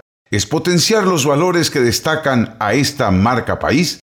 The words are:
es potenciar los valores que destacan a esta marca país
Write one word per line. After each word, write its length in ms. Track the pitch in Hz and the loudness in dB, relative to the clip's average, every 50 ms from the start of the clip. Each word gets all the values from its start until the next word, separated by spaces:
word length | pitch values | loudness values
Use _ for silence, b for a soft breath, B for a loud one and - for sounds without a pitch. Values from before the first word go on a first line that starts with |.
| - _ _ _ _ - | -16 _ _ _ _ -6
es 160 | - 104 - - | -4 -4 -4 -2
potenciar 580 | 170 165 160 180 180 170 - - 220 220 196 | -4 -4 0 0 0 0 2 2 0 0 2
los 220 | 185 180 156 127 147 | 2 0 0 0 0
valores 420 | 143 143 175 180 175 175 156 - | 2 2 2 2 2 0 0 0
que 120 | - 147 | 0 0
destacan 760 | 123 120 107 - - 160 156 156 - 139 131 120 107 - - - | 2 2 0 0 -2 -2 -2 -2 0 0 0 0 0 -2 -4 -4
a 140 | 107 101 107 | -2 0 0
esta 380 | 143 139 - - - 127 104 | 0 0 -2 -2 -2 0 2
marca 480 | 92 92 98 117 127 120 - - 90 82 | 2 2 2 2 2 0 -2 -4 -4 -4
país 400 | - 76 101 143 175 - - - _ | -2 0 0 0 0 0 -4 -10 _